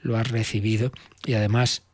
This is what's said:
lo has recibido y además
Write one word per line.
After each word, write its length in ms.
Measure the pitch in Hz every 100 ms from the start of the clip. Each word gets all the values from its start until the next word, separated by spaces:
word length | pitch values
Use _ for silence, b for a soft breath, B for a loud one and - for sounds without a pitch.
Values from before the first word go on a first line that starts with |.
lo 160 | 120 113
has 100 | 117
recibido 640 | 117 107 107 104 110 127 - B -
y 120 | - 113
además 480 | 104 113 123 - _